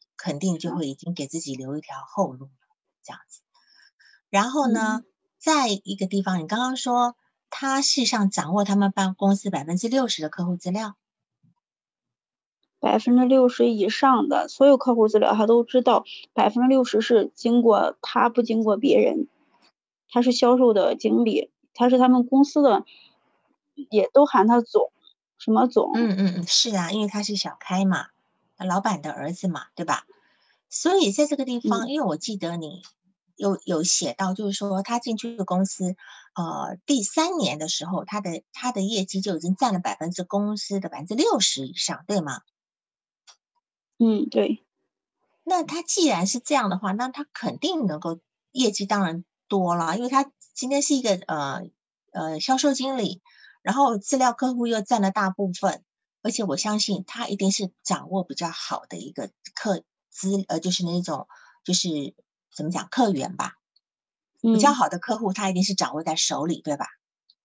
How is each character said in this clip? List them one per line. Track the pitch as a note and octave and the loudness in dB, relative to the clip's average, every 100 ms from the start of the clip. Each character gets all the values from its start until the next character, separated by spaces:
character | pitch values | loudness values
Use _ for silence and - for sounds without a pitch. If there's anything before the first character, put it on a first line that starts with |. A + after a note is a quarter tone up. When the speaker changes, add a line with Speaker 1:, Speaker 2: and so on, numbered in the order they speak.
| _ - | _ -12
Speaker 1:
肯 | - C#3+ | -10 -4
定 | F#3+ E3 | -4 -4
就 | E3+ | -4
会 | F3 D3 | -6 -6
已 | |
经 | C3+ E3+ F3 | -8 -10 -8
给 | C#3 | -8
自 | E3 | -10
己 | D3 B2+ | -10 -10
留 | C3 D3 | -8 -10
一 | |
条 | - - - | -12 -16 -12
后 | - F3+ | -4 -4
路 | B2+ C3+ | -4 -20
了， | _ _ _ _ _ | _ _ _ _ _
这 | - | -20
样 | - _ | -20 _
子。 | - _ _ _ _ _ _ _ _ _ | -20 _ _ _ _ _ _ _ _ _
然 | G3 A#3 | 0 0
后 | C#4 C4+ | 0 2
呢， | A3 A3 A3 | 2 0 -2
Speaker 2:
嗯。 | - _ _ _ | -8 _ _ _
Speaker 1:
再 | - D4+ B3 | 0 2 2
一 | G3 - G3 | -2 -6 -6
个 | F#3 | -2
地 | G3+ | -2
方， | G3 F#3 | -2 -4
你 | D#3 | -4
刚 | G#3+ | -4
刚 | B3+ C4 | -2 -4
说 | B3+ B3 A#3+ A#3+ _ _ _ | -2 0 0 -2 _ _ _
他 | - C4+ C4+ | -8 -2 0
事 | C#4 - | 2 2
实 | A#3 | 2
上 | A#3 G3 | 2 2
掌 | G3 D#3+ | 0 -2
握 | G3 | 0
他 | G3+ G3+ | 2 2
们 | G3 | 2
办 | G3 F#3+ F#3 | 2 -2 0
公 | G3 G3 | 2 2
司 | G3+ | 0
百 | E3 | -6
分 | D3 F3+ | -4 -4
之 | A#3 | 0
六 | C4 B3 | 0 0
十 | - | -4
的 | D#3 | -6
客 | - F3+ | -6 -4
户 | F3+ | -4
资 | F#3 | -4
料。 | F#3+ G#3+ G3 _ _ _ _ _ _ _ _ _ _ _ _ _ _ _ _ _ _ | -6 -6 -12 _ _ _ _ _ _ _ _ _ _ _ _ _ _ _ _ _ _
Speaker 2:
百 | - G#3 | 2 2
分 | B3 B3 | 4 4
之 | B3+ | 6
六 | C4+ B3 | 6 6
十 | - A#3 | 4 0
以 | A3+ G3+ | 2 -2
上 | - C4+ B3+ G3+ | 2 4 4 2
的 | - - | 0 -2
所 | - C#4 | 4 6
有 | C4+ | 6
客 | C4 | 4
户 | A#3 A3 | 4 4
资 | G#3+ | 4
料 | G#3 | 4
他 | G#3+ G#3+ | 4 6
都 | A#3 | 4
知 | A#3+ B3+ | 4 2
道， | B3+ A3 - - - | 4 2 0 -16 -8
百 | - G#3+ | 0 2
分 | A#3 | 4
之 | B3+ | 4
六 | C4+ | 4
十 | B3 G#3 | 4 0
是 | A3 A#3 - | 4 4 2
经 | - A#3 A#3+ | -2 2 4
过 | A3+ G3+ E3 - | 6 6 4 -2
他， | - A#3 A#3+ | -4 2 2
不 | A#3 | 2
经 | A3+ A3+ | 0 0
过 | A3 G3 | 2 2
别 | B3 G#3 | 4 6
人。 | G#3 - - _ _ _ _ _ _ _ _ | 4 2 -6 _ _ _ _ _ _ _ _
他 | A#3+ | 2
是 | B3 | 2
销 | A#3+ A#3+ B3 | 4 4 6
售 | B3 | 6
的 | G3+ - - | 6 2 2
经 | A3 A3 A#3 | 2 2 2
理， | G3+ - _ _ | 0 -4 _ _
他 | - B3 | 0 4
是 | B3+ | 6
他 | B3+ | 6
们 | B3+ B3 | 6 4
公 | C4+ | 4
司 | C#4+ D4+ | 4 6
的， | C#4+ G#3 - - _ _ _ _ _ _ _ - C#4+ | 4 4 -2 -20 _ _ _ _ _ _ _ -18 -2
也 | G#3+ F#3 | 0 4
都 | C4+ C#4+ | 6 6
喊 | A#3 G#3+ | 6 4
他 | A#3+ | 4
总， | A#3 - - - _ _ _ _ | 2 0 0 -6 _ _ _ _
什 | - | 0
么 | A3 B3 | 2 4
总。 | A#3 - A3 | 2 0 0
Speaker 1:
嗯， | A#3 F#3+ | 0 2
嗯， | G3 F3+ | 0 0
嗯， | F3 | -2
是 | - A#3+ G3+ | 0 0 -2
啊， | E3+ | -2
因 | G3+ | -2
为 | G#3 | -2
他 | G3+ | -4
是 | G3+ G3+ | -6 -6
小 | - - | -6 -10
开 | - F#3 | -4 0
嘛， | F#3+ E3 - _ _ _ _ _ | 2 0 -4 _ _ _ _ _
老 | F#3 F3+ | -4 -2
板 | G#3 F3 | -2 -4
的 | D#3 | -6
儿 | - D3 | -8 -8
子 | F3+ F#3+ | -6 -6
嘛， | D3+ - | -6 -10
对 | - C3+ | -10 -4
吧？ | C#3+ - _ _ _ _ _ _ | -6 -6 _ _ _ _ _ _
所 | - D#4+ G4 | -4 0 2
以 | C#4+ | 2
在 | G3+ D4 | 2 0
这 | C#4+ | 0
个 | C4 | -4
地 | A#3+ | -4
方， | G#3+ A3+ A#3+ | -2 -2 -2
Speaker 2:
嗯。 | |
Speaker 1:
因 | D4 | -4
为 | A#3 | -2
我 | D3+ | -4
记 | - G#3 | -6 -8
得 | E3+ E3+ | -6 -8
你 | D#3 F3+ - _ _ _ _ _ | -10 -14 -20 _ _ _ _ _
有， | G3+ F#3+ | -2 -2
有 | - D3+ | -2 -2
写 | F3 - D#3 | 0 0 -2
到， | A#2+ F#3+ | -4 -4
就 | F#3+ G#3 | -2 -4
是 | |
说 | G3+ G3+ F#3+ | -4 -4 -4
他 | G3 A#3+ | -2 -4
进 | A#3+ A3 | -4 -6
去 | A#3 A#3 | -6 -8
的 | F#3+ | -2
公 | F#3 G3 | 0 0
司， | - F3+ F#3 - - _ - | -2 -6 -6 -14 -20 _ -8
呃， | E3 - - F3+ - | -8 -6 -8 -10 -2
第 | C#4 | 0
三 | G#3 - E4 F4+ | 0 -2 -2 0
年 | G3 D3+ | -2 -4
的 | D#3 | -6
时 | - F3 | -6 -6
候， | F#3 - | -8 -6
他 | G#3 | -8
的， | G3 E3 - | -8 -10 -12
他 | - B3 | -8 -6
的 | A3+ | -4
业 | G3 A3 F#3+ | -2 -2 -4
绩 | F#3+ | -4
就 | G3+ E3 | -4 -4
已 | |
经 | E3+ F#3+ | -2 0
占 | B3+ | 0
了 | F#3 | 0
百 | - - | -4 -6
分 | E3 | -8
之， | F3+ | -8
公 | F#3 G3+ G#3 G#3 | -4 -4 -4 -6
司 | - G3 | -6 -6
的 | G3 | -6
百 | - | -12
分 | D#3 | -8
之 | G#3+ | 0
六 | G4+ E4 | 2 2
十 | - - C3 | 0 -2 -8
以 | |
上， | - - - - | -6 -6 -6 -4
对 | G3+ | -4
吗？ | D3+ B2 _ _ _ _ _ _ _ _ - _ _ _ _ _ _ _ | -2 -10 _ _ _ _ _ _ _ _ -20 _ _ _ _ _ _ _
Speaker 2:
嗯， | A3+ G#3+ - | 2 2 0
对。 | - G3+ A3 _ _ _ _ _ _ _ _ | 0 0 -4 _ _ _ _ _ _ _ _
Speaker 1:
那 | - F4+ | -2 -2
他 | C#4 D#4+ | -2 -6
既 | E4 - D#4+ | -4 0 2
然 | F3+ F#3+ | 2 -2
是 | A#3+ | -4
这 | - | -2
样 | D4 G#3 | 0 0
的 | F#3 | -2
话， | G3+ | -4
那 | G3+ B3+ | -4 -6
他 | C#4 D4 | -8 -14
肯 | - A3+ - | -8 -8 -4
定 | D#4 F4 G#3 | -4 -2 -2
能 | D3+ | -4
够， | F3 E3 _ _ _ | -8 -10 _ _ _
业 | B3+ B3 | 0 0
绩 | G3 G3 | 0 -2
当 | G3+ | 0
然 | F#3 E3+ - _ _ | 0 -4 -12 _ _
多 | G3+ F3+ E3+ | -2 0 0
了， | E3 F#3 | -2 -2
因 | |
为 | B3 | 0
他 | C4+ C#4 _ - | 0 0 _ -20
今 | - B3+ | -10 -4
天 | C#4 | -2
是 | C#4+ C#4+ | 0 0
一 | |
个， | B3 F#3+ - | 0 -2 -2
呃， | D#3 C#3 F3+ F3+ _ _ _ _ | -6 -6 -8 -12 _ _ _ _
呃， | - D#3+ D#3 | -8 -8 -6
销 | - C4 | -2 0
售 | D4 | 2
经 | B3 C4 C4 | 0 -4 -4
理， | G3+ - _ _ - _ | -4 -6 _ _ -20 _
然 | - A#3+ | -6 2
后 | C#4 G#3+ | 2 0
资 | - C4+ | -2 2
料 | B3+ | 2
客 | A#3+ C4 | 2 -2
户 | B3 A#3+ | -2 -2
又 | A3 | -2
占 | G3+ A#3+ | 0 2
了 | G3 | 2
大 | G3 G3 | 0 -2
部 | F#3+ G3 | -2 -4
分， | F3+ G3 - _ _ _ _ | -2 -2 -2 _ _ _ _
而 | A3 | -6
且 | A#3+ | -4
我 | G3+ C#3 | -4 -2
相 | G#3+ G#3+ | -2 -2
信 | - F#3+ F#3 | -2 -4 -6
他 | A3+ A#3+ | -10 -8
一 | G3+ | -2
定 | G3 | -2
是 | G3 F#3+ - | -2 -6 -10
掌 | - G3 D#3 | -6 -6 -4
握 | F#3+ | -6
比 | F3+ | -6
较 | - E3 | -8 -8
好 | - - - - | -8 -10 -10 -10
的 | - | -16
一 | A3+ | -14
个 | - A2 _ - | -12 -12 _ -20
客 | - A3 F3+ - _ _ | -8 -4 -4 -6 _ _
资， | - F#3+ G3 F#3+ | -8 -4 -2 -2
呃， | E3 | -4
就 | F#3 | -4
是 | F3+ | -4
那 | F3 F3 | -2 -4
种， | F3 D3+ - - - _ | -4 -8 -10 -20 -20 _
就 | - | -4
是 | D3+ F3+ D#3 C#3 - _ _ _ - | -4 -2 -4 -8 -14 _ _ _ -10
怎 | D#3 | -8
么 | |
讲， | F3 - | -6 -6
客 | - A#3 | 0 0
源 | D#3+ - - | 0 -6 -8
吧。 | - - _ _ _ _ _ _ _ _ | -10 -10 _ _ _ _ _ _ _ _
Speaker 2:
嗯。 | A#3 | 2
Speaker 1:
比 | A3+ | 4
较 | C#4 | 4
好 | C#4+ - | 4 -2
的 | F3+ | -4
客 | - A3 | -4 -4
户 | G#3+ | -4
他 | F#3+ G3 | -4 -2
一 | |
定 | F3+ | 0
是 | F#3+ F#3+ | 0 -2
掌 | C3+ | -4
握 | C#3+ | -6
在 | E3 D#3+ | -6 -4
手 | - C#3 D#3 | -2 -2 -4
里， | E3 | -4
对 | - D3 | -4 -6
吧？ | - - _ _ _ _ | -6 -14 _ _ _ _